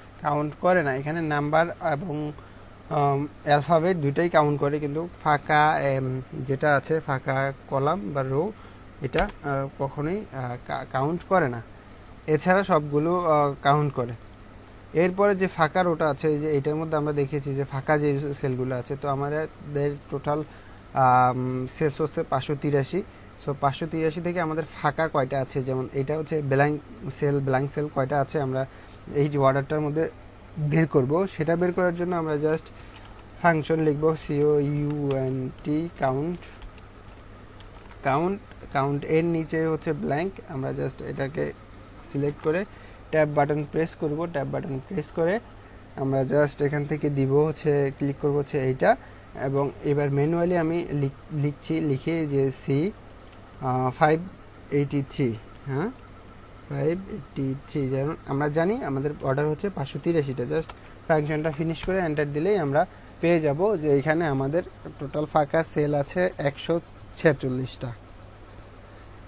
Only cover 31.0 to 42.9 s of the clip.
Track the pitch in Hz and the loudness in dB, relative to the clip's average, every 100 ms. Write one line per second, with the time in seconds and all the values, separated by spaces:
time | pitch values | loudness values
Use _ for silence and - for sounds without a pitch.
31 | 127 160 196 - 156 170 180 180 180 175 | 4 2 0 -2 0 2 2 2 0 0
32 | 175 175 160 151 151 160 - - - - | -2 -2 -2 0 2 0 -4 -18 -18 -18
33 | - - - - 175 160 139 160 156 147 | -18 -18 -18 2 4 4 2 2 2 4
34 | 160 160 - 147 147 147 143 147 147 147 | 2 0 -2 2 4 4 2 0 0 0
35 | 143 135 131 131 127 - 147 151 165 - | 0 0 0 -2 -6 -8 -4 -2 -2 -2
36 | 135 131 160 175 - - - - - - | -2 0 -2 -6 -10 -16 -16 -18 -20 -20
37 | - - - - - - - - - - | -20 -20 -20 -20 -20 -20 -18 -18 -18 -4
38 | 143 139 180 202 - - - 139 139 143 | 0 2 0 -2 -10 -18 -6 -2 0 -2
39 | 143 160 170 165 156 160 160 156 170 147 | 2 2 2 0 0 0 0 0 -2 -4
40 | 156 139 190 - - 139 135 135 139 - | -2 -2 -2 -8 -10 -6 -4 -4 -6 -6
41 | 131 139 135 147 147 - - - - - | -10 -6 -4 -2 -4 -6 -18 -20 -20 -18
42 | - 139 143 147 156 165 214 - - | -8 -2 -2 -2 -2 -2 -2 -12 -20